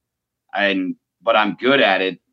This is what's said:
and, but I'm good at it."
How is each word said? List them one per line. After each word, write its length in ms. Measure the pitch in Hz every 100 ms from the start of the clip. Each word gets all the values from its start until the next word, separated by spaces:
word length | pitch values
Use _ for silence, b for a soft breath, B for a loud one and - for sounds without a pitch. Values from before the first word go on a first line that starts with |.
| _ _ _ _ _ 98
and, 400 | 101 95 90 - _ _
but 140 | 113 110
I'm 200 | 104 82
good 260 | 120 139
at 200 | 104 92
it." 180 | 95 87 _